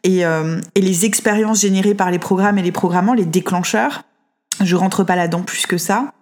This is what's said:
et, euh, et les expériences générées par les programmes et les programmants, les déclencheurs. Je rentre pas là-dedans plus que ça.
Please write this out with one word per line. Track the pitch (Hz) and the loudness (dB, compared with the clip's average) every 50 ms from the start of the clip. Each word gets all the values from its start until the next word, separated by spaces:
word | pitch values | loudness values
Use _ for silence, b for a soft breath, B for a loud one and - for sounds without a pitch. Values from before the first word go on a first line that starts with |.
et, | - 185 190 180 175 | 2 2 2 2 2
euh, | 165 160 160 160 160 165 165 - - _ | 2 0 0 -2 -2 -4 -6 -8 -2 _
et | 202 | 0
les | 190 285 285 165 208 | 2 2 2 0 0
expériences | 220 196 - - 220 208 214 220 214 220 208 | 0 -2 0 0 0 0 2 0 0 0 0
générées | 208 202 190 190 190 208 202 | 2 2 2 2 2 2 2
par | 202 190 180 | 2 0 0
les | 180 175 | 0 -2
programmes | - - 196 185 196 208 208 196 | 0 0 0 2 2 2 2 2
et | |
les | 180 180 | 0 -2
programmants, | 180 - - 175 175 180 180 220 254 | -2 0 -2 0 2 2 2 2 2
les | 226 185 | 2 0
déclencheurs. | 160 160 185 180 - 180 180 180 - - 214 233 285 277 - - _ _ _ _ _ _ _ _ _ - - | 0 0 -2 0 0 -2 -2 -2 0 0 0 0 -2 -4 -8 -16 _ _ _ _ _ _ _ _ _ -4 -2
Je | 202 170 180 | 0 0 2
rentre | 175 185 190 - - 190 | 2 0 0 0 0 0
pas | 175 180 | 2 2
là-dedans | 180 175 165 165 175 | 0 0 0 -2 -4
plus | 180 - - - - | -6 -8 -6 -6 -4
que | - 180 175 | -4 -4 -4
ça. | - - 196 220 269 285 _ _ | -2 -2 -2 -2 -2 -6 _ _